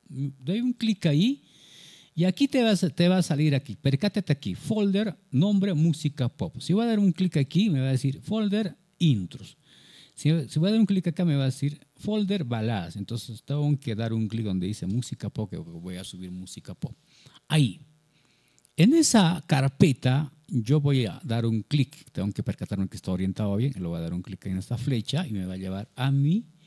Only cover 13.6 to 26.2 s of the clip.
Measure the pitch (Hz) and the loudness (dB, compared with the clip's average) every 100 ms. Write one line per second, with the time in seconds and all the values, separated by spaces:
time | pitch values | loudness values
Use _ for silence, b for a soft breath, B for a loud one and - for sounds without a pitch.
13.6 | 147 143 123 107 113 113 110 113 107 92 | 0 0 -2 -4 -2 -2 -2 -2 -2 -2
14.6 | 92 110 90 117 - - 104 - 104 80 | -2 -4 -4 -4 -4 -8 -8 -6 -6 -8
15.6 | 82 82 90 90 92 90 92 90 92 - | -12 -12 -12 -10 -12 -14 -12 -12 -12 -14
16.6 | - 92 123 - b b b b _ 156 | -16 -10 -10 -12 b b b b _ 2
17.6 | 123 90 - _ _ b b b b b | 2 0 -14 _ _ b b b b b
18.6 | b - 196 330 311 226 170 170 - 135 | b 4 6 6 6 4 4 2 0 2
19.6 | 135 - 185 120 127 131 151 - _ 135 | 2 4 4 4 2 2 0 -8 _ -4
20.6 | 110 151 143 135 113 - - 117 113 110 | 2 2 4 2 0 -4 -4 -2 0 -2
21.6 | - 151 135 - - - 104 104 - - | 0 0 0 -4 -14 -6 -4 -2 -4 -6
22.6 | - 98 98 - - 92 95 95 104 101 | -6 -4 -4 -6 -6 -2 -2 -2 -2 0
23.6 | 135 101 87 82 82 87 - 92 98 92 | -2 -4 -6 -6 -6 -6 -8 -12 -8 -8
24.6 | - 110 143 120 - 147 165 101 92 92 | -6 -6 -4 -4 -4 -6 -4 -6 -6 -8
25.6 | 95 95 - - 135 139 | -8 -8 -10 -6 -2 0